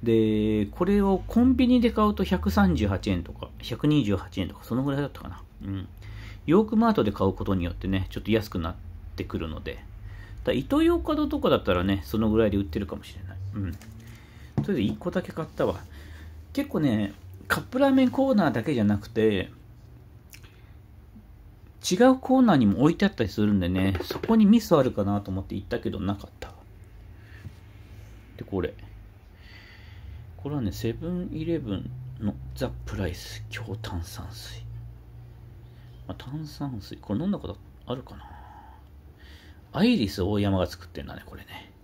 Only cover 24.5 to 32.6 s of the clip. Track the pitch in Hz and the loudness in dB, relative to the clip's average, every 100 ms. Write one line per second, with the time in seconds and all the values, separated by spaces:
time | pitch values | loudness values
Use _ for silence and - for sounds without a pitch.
24.5 | 233 - 160 127 104 101 101 98 95 - | 6 6 4 4 0 0 0 -2 -6 -6
25.5 | 95 - 117 - 90 90 101 - - - | -8 -6 -6 -4 -4 -4 -4 -8 -16 -18
26.5 | - - - - - - - - - - | -16 -20 -20 -20 -20 -20 -20 -20 -16 -16
27.5 | - - - - - - - - - - | -18 -20 -20 -20 -20 -20 -20 -20 -16 -6
28.5 | 98 82 - - - - - - - - | -4 -4 -6 -18 -18 -20 -20 -20 -20 -20
29.5 | - - - - - - - - - 139 | -20 -20 -20 -20 -18 -16 -16 -16 -12 -8
30.5 | 147 110 - 117 117 165 180 180 156 160 | -4 -4 -4 -4 -4 -6 -6 -6 -6 -4
31.5 | 165 123 98 85 - - - 104 - - | -4 -4 -6 -6 -12 -12 -6 -6 -6 -12
32.5 | - | -8